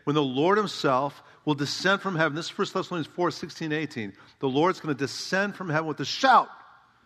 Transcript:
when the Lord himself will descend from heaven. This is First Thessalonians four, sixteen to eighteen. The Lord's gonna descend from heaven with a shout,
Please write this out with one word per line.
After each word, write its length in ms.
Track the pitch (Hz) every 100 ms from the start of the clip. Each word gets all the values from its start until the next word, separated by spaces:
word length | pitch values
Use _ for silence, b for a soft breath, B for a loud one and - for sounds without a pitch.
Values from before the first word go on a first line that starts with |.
when 100 | -
the 100 | 147
Lord 340 | 139 127 170 202
himself 640 | 190 - 147 131 143 - B B -
will 80 |
descend 480 | 143 139 - 180 196
from 140 | 190 170
heaven. 200 | 160 143
This 100 | 160
is 60 |
First 220 | - 190
Thessalonians 400 | 190 170 180 143
four, 180 | - 175
sixteen 400 | - 175 - 160
to 40 | 151
eighteen. 380 | 151 123 101 - B B
The 100 | 139
Lord's 300 | 131 175 175
gonna 140 | 156
descend 600 | 127 127 - - 185 202 -
from 140 | 185
heaven 180 | 151 160
with 120 | 147
a 60 | 143
shout, 440 | - 269 220 147 - - - _ b